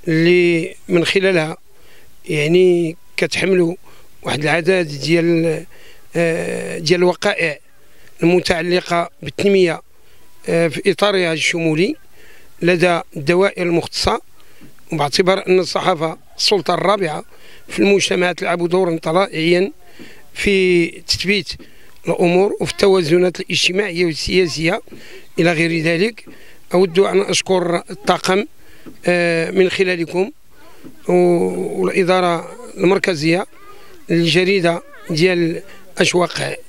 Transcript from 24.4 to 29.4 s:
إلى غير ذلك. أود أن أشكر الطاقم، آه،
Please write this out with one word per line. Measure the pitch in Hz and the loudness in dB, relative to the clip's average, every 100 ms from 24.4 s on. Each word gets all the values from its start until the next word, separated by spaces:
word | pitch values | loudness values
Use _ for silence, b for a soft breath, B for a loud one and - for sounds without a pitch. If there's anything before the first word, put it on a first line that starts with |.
| 180 135 160 208 - B B B B - | 2 0 -2 -2 -6 B B B B 0
إلى | 170 | 2
غير | 160 165 165 | 2 0 0
ذلك. | 156 165 214 220 - B B B - | 0 2 0 -2 -20 B B B -2
أود | 175 190 170 | 2 2 2
أن | 185 185 | 2 2
أشكر | 196 127 - 185 175 170 - | 0 -2 0 0 0 -2 -6
الطاقم، | 190 - 175 - 190 262 - B B B - - | -4 0 0 2 0 0 -12 B B B -4 0
آه، | 175 170 165 | 2 2 0